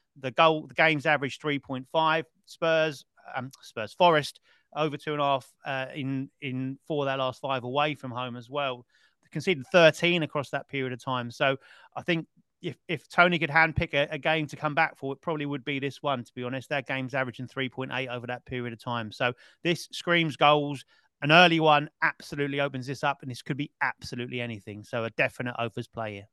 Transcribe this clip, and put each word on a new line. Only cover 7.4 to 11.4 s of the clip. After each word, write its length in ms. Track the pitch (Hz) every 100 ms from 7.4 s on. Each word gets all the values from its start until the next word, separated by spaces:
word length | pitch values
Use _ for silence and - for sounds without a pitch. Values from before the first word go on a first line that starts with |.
five 240 | 139 135
away 300 | 123 139 151
from 160 | 143 131
home 260 | 120 127 123
as 120 | 120
well. 380 | 143 139 123 - _ _ _
They 60 | _
conceded 340 | 160 190 156 123
thirteen 500 | 180 160 - 170 175
across 280 | 151 151 131
that 180 | 139 -
period 240 | 139 131
of 100 | 123
time. 280 | - 127 120
So 260 | -